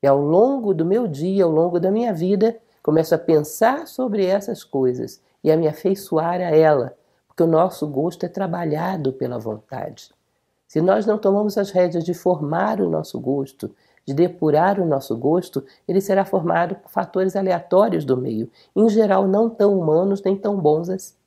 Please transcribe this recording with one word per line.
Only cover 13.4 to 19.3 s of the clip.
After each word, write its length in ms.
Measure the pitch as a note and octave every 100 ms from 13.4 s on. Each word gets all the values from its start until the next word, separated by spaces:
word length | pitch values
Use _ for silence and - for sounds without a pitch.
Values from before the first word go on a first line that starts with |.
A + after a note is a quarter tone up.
| C3+ _ - _ _ _ -
de 60 |
depurar 680 | C#3 F3 F3 D#3 D3 F3+ G3+
o 60 |
nosso 320 | F3 C#3 - A#2
gosto, 480 | C#3+ E3+ - G3+ - _ -
ele 120 | F#3
será 260 | G3 F#3+ G3
formado 480 | F#3+ E3+ E3 F3
por 160 | F#3+ _
fatores 440 | - - F#3 F#3+
aleatórios 720 | G3 F#3+ E3+ - F#3 A3 E3+
do 120 | C#3 B2+
meio, 320 | B2+ A2 A2+ _ _ -
em 120 | A3
geral 360 | G#3 G#3+ F#3+
não 220 | G3